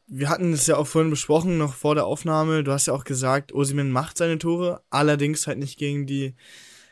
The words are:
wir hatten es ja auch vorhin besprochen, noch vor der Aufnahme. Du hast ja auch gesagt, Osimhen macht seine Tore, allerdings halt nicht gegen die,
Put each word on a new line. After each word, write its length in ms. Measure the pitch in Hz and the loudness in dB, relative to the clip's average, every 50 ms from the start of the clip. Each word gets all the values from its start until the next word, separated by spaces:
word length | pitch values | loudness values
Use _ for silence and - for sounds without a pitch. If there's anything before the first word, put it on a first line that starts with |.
| _ | _
wir 220 | _ 202 131 143 139 | _ -8 -4 -2 -2
hatten 240 | 165 - 185 175 165 | 0 0 0 0 0
es 160 | 147 120 160 | 2 2 2
ja 80 | 156 | 2
auch 100 | 139 151 | 2 2
vorhin 240 | 143 - 160 160 160 | 0 2 2 2 2
besprochen, 480 | 151 139 - - 151 160 165 185 175 160 | 0 -2 0 2 2 2 2 2 0 0
noch 160 | 151 143 131 | 0 -2 -4
vor 220 | - - 147 151 | -2 0 2 2
der 100 | 151 - | 2 2
Aufnahme. 560 | 90 139 151 - 170 156 156 156 160 160 156 147 | 0 -2 -4 -2 0 0 2 2 2 2 0 0
Du 80 | 139 | 0
hast 160 | 139 139 - | 0 0 0
ja 80 | - 135 | 0 0
auch 80 | 139 127 | -2 -2
gesagt, 500 | - 143 127 131 127 131 143 143 - - | -4 -4 -2 0 2 0 0 0 -2 -2
Osimhen 380 | 135 143 135 139 143 139 139 | 0 0 0 0 0 0 0
macht 280 | 127 123 147 - - - | 0 0 -2 -2 -2 -2
seine 200 | 175 165 165 156 | 0 0 0 0
Tore, 440 | 165 165 170 175 180 175 175 - - _ | 0 -2 0 0 0 -2 -2 -4 -8 _
allerdings 600 | - 135 147 151 147 143 143 147 151 147 - - | 0 2 4 4 4 4 2 0 0 -2 -2 -4
halt 100 | 143 - | -4 -6
nicht 220 | 139 135 - - | -6 -8 -8 -6
gegen 260 | 147 143 143 143 143 | -6 -4 -4 -4 -4
die, 300 | 135 139 139 139 131 127 - _ - - - - - - - - _ | -4 -4 -4 -4 -4 -8 -12 _ -20 -20 -20 -20 -20 -20 -20 -20 _